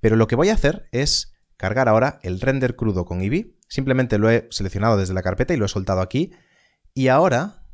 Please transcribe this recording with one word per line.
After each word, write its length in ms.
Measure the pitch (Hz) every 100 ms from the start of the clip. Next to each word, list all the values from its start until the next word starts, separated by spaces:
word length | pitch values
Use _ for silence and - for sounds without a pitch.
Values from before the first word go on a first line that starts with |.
pero 140 | 110 113
lo 100 | 110
que 100 | 120
voy 140 | 180
a 40 |
hacer 320 | 220 143 190 -
es 400 | 123 147 - - _ _ _
cargar 320 | 95 107 127
ahora 300 | 110 131 143
el 200 | 90 92
render 340 | 135 135 127 120
crudo 300 | 110 92 87
con 160 | 87
Eevee. 340 | 95 156 233 _ _
Simplemente 500 | - 135 131 127 107
lo 100 | 110
he 200 | 117 113
seleccionado 480 | - 98 98 110 104
desde 160 | 92
la 80 | 95
carpeta 320 | 92 98 131
y 20 | 139
lo 80 |
he 40 | 101
soltado 340 | 104 95 92
aquí, 300 | 92 127 175 - _ _ _ _ _
y 160 | - 131
ahora 560 | 131 180 123 190 - -